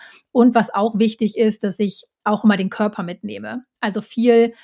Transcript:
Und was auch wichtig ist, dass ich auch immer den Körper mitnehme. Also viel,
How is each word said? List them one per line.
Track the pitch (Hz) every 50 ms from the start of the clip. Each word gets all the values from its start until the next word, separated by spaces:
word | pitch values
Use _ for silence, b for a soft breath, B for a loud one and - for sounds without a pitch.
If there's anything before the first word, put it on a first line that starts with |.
| B B B B B _
Und | - 247 240 254 240
was | 226 - -
auch | - 196 214 233 226 190
wichtig | 226 220 220 - 226 208 -
ist, | - 220 214 208 - -
dass | 202 185 -
ich | 208 190 - - - _ _ _ -
auch | 208 214 208 -
immer | 214 202
den | 190 190 190
Körper | - - 208 208 208 -
mitnehme. | 175 170 175 - - 202 104 98 214 - 233 254 - _ _ _
Also | 240 208 190 214
viel, | - - - 226 233 240 233 233 233 233 233 B